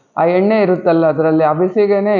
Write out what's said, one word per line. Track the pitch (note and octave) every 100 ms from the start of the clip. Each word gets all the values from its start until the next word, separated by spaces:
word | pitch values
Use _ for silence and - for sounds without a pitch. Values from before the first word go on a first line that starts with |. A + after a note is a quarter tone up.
| _ -
ಆ | E3+
ಎಣ್ಣೆ | F3+ G3+ A3
ಇರುತ್ತಲ್ಲ | F#3+ F3 F3+ E3 E3
ಅದರಲ್ಲಿ | D3 D#3+ D#3
ಆ | D3+
ಬಿಸಿಗೇನೆ | D#3 F#3 G#3 G3+ G3+ G#3 G3